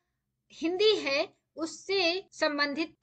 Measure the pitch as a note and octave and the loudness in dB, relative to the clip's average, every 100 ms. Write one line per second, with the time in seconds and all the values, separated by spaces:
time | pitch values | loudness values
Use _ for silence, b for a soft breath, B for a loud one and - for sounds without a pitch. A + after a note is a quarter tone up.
0 | _ _ _ _ _ - E4 F#4 G#4+ G4 | _ _ _ _ _ -6 -2 2 4 4
1 | C#4 C#4 F#4+ _ _ C4 D#4+ - - G4 | 2 0 -2 _ _ -8 -8 -8 -4 0
2 | E4+ F4+ G4+ - D#4 D4 C#4+ C#4 D#4+ - | 2 0 -6 -2 -2 0 -2 -2 -6 -6